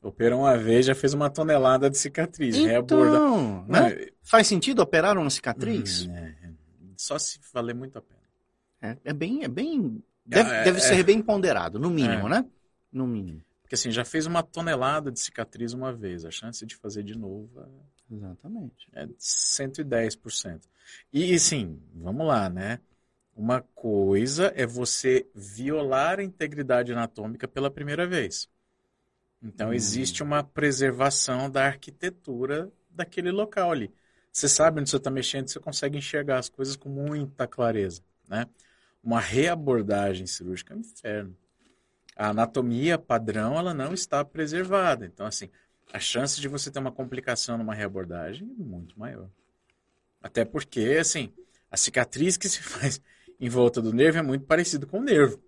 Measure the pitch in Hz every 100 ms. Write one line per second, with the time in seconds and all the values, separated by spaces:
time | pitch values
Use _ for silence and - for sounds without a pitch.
0 | 107 - 113 123 135 120 110 117 127 135
1 | 139 143 143 143 156 147 131 131 139 135
2 | 131 147 160 - 135 240 320 - - 302
3 | 302 302 294 220 120 95 95 180 - -
4 | - _ - 226 214 185 269 262 - 165
5 | 185 196 147 - 131 117 214 202 98 90
6 | 90 87 82 78 87 78 _ _ 92 95
7 | - 147 - - - 127 117 120 131 113
8 | _ _ _ _ _ _ _ _ 107 123
9 | - 147 170 269 151 127 294 302 151 110
10 | - _ - 190 226 226 113 185 214 185
11 | 185 220 220 202 185 104 85 104 165 165
12 | 120 113 101 202 254 _ _ _ _ 131
13 | 127 113 92 80 - _ _ 117 123 113
14 | 120 160 156 170 165 - 165 139 131 151
15 | 143 113 - - 113 110 117 123 131 117
16 | 101 87 82 - 113 117 113 - 107 104
17 | 101 110 101 101 107 123 131 135 143 _
18 | _ 107 98 90 156 226 143 _ - -
19 | 73 359 - - - - 135 135 147 120
20 | 110 - 110 - 98 82 _ _ - -
21 | _ 139 180 175 - 151 90 73 - 85
22 | 85 123 160 120 95 90 98 120 _ _
23 | _ _ _ - 110 127 - - 117 104
24 | 98 98 127 147 190 143 123 120 123 -
25 | 131 131 - 107 98 104 135 156 143 131
26 | 156 190 196 - 151 147 135 123 120 117
27 | 117 - 107 113 131 - 139 139 143 151
28 | 175 175 98 - - _ _ _ _ _
29 | _ _ _ _ 110 - 107 120 98 113
30 | 131 - 147 147 143 - 147 131 135 123
31 | 139 135 - 127 139 135 135 139 - -
32 | 180 185 - 120 131 147 190 _ _ 175
33 | 175 - 175 190 208 208 175 151 101 _
34 | _ _ _ - 143 - 160 156 139 139
35 | 135 135 120 139 131 151 - 143 143 147
36 | 139 151 147 131 127 - 135 139 139 139
37 | 143 151 139 - 123 - 117 110 95 87
38 | _ _ _ 104 120 _ _ _ _ _
39 | 117 117 95 117 165 170 143 120 104 101
40 | 101 92 92 - 90 92 - 104 113 -
41 | 113 104 98 92 _ _ _ _ _ _
42 | - - 107 107 117 135 123 117 156 165
43 | - 117 110 107 110 156 180 151 139 185
44 | - 143 143 160 156 165 185 196 180 123
45 | 92 - 104 - 98 _ _ _ _ -
46 | - 120 135 143 139 143 139 139 131 120
47 | 123 127 - 117 - 117 110 107 104 95
48 | 87 85 82 120 214 254 143 87 87 104
49 | 117 120 95 _ _ _ _ _ _ _
50 | _ _ 98 117 110 - - 127 110 156
51 | 156 160 113 - - _ _ - - 131
52 | 120 131 175 180 185 - - - 139 -
53 | _ _ - _ 120 123 120 123 113 117
54 | 156 147 147 139 135 160 175 151 139 202
55 | 277 170 135 -